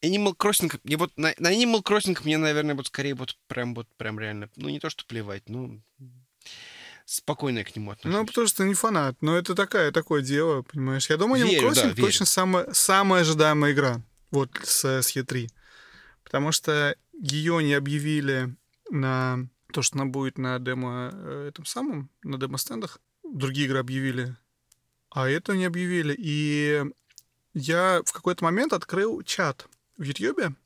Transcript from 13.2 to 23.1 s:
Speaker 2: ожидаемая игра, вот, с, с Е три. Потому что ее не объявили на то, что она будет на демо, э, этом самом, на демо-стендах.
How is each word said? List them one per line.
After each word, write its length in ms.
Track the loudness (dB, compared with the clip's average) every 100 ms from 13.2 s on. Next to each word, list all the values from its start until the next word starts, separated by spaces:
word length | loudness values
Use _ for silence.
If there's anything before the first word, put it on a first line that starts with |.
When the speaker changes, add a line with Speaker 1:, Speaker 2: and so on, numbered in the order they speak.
Speaker 2:
ожидаемая 500 | 6 6 6 6 4
игра, 300 | 4 2 0 -6 _ _
вот, 200 | -2 -2 -4
с, 200 | -2 0 2 0
с 80 | 0
Е 120 | -2
три. 260 | -4 -4 -6 _ _ -20 -20 -20 -20 _
Потому 260 | -6 -2 0
что 440 | 0 0 2 2 -2 _ -12
ее 400 | -6 -2 0 2
не 140 | 2
объявили 800 | 2 0 -4 -2 -2 0 -2 -4 -8 _ _ -6
на 560 | -2 0 0 -2 -2 -6 _ _
то, 100 | -4
что 140 | -4 -2
она 80 | -4
будет 320 | -4 -6 -4
на 200 | -4 -4
демо, 520 | -4 -4 -4 -6 -8
э, 340 | -10 -12 -10 -12
этом 160 | -12
самом, 460 | -10 -6 -6 -6 -8 _
на 160 | -10 -6
демо-стендах. 600 | -6 -6 -8 -8 -10 -12 _